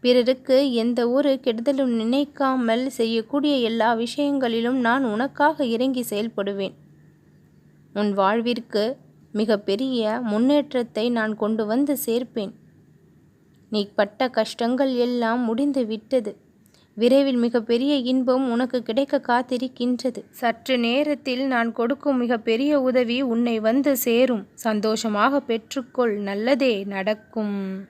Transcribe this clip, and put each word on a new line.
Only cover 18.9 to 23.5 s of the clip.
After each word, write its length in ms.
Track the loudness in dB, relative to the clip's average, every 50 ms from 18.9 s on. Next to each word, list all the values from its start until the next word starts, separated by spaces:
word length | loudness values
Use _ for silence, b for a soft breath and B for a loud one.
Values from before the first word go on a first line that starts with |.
| 0 0 0 0 0 -2
காத்திருக்கின்றது. 1000 | 0 2 0 0 0 -2 -4 -4 -4 -6 -6 -4 -2 -2 -2 -2 -2 -6 -6 -6 -14 -16
சற்று 460 | _ -4 -2 -2 -2 -2 -4 -2 -2
நேரத்தில் 680 | 0 0 0 0 0 0 0 -2 -4 -2 -4 -4 -2 -2
நான் 240 | 0 0 0 0 0
கொடுக்கும் 500 | -2 -2 -2 -2 -2 -2 0 0 0 0
மிகப்பெரிய 600 | 0 0 0 -2 0 0 0 2 2 2 2 2
உதவி 360 | 2 2 2 2 2 2 0 -2 0
உன்னை 320 | 0 0 0 0 0